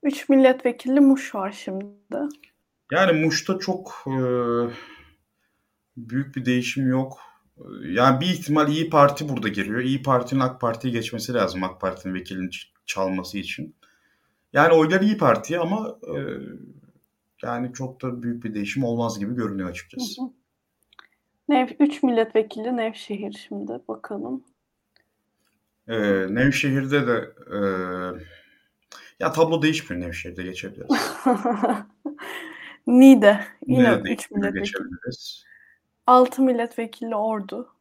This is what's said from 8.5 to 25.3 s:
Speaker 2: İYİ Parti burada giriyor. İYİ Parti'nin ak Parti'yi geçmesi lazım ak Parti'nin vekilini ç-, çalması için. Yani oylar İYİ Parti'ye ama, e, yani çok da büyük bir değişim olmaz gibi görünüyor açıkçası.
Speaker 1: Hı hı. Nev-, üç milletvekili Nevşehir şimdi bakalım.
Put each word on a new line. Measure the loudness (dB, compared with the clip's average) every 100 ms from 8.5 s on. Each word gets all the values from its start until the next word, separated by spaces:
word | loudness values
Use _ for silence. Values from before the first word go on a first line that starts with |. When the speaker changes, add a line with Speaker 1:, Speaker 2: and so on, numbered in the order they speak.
| 2 2
Speaker 2:
İYİ | 2 2
Parti | 6 6 6 -6
burada | -4 -4
giriyor. | -4 -4 -2
İYİ | -2 -2
Parti'nin | 2 0 2 0
ak | 0 0
Parti'yi | -4 -2 -4
geçmesi | -4 -6 -8 -4
lazım | 0 0 -2
ak | -6 -4
Parti'nin | -6 -6 -8
vekilini | -8 -8 -8 -8
ç-, | -10 -18 _ -12
çalması | -4 -4 -4 -6 -10
için. | -10 -12 -12 _ _ _ _ _ _ _ _
Yani | 2 6
oylar | 6 6 4
İYİ | 2 4
Parti'ye | 4 4 0 -4
ama, | -2 -4 -6 -12
e, | -10 -10 -8 -10 -12 -18 -20 -20 _ _ _ _ _ _
yani | -8 -6 -6
çok | -8 -12 -8
da | -8 -6
büyük | -6 -6
bir | -8
değişim | -8 -6 -4
olmaz | -2 -2 -4 -4
gibi | -6
görünüyor | -4 -4 -4 -8
açıkçası. | -10 -14 -10 -10 -8
Speaker 1:
Hı | -12
hı. | _ _ _ _ _ _ -20 _ _ _ _ 0
Nev-, | 0 0 0
üç | 0 2
milletvekili | 0 2 2 0 -2 -6 -6 -4
Nevşehir | -4 -8 -10 -8 -8 -12 -12
şimdi | -12 -10 -12 -10
bakalım. | -12 -10 -10 -8 -8 _ _ _ _ _ _ _ _ _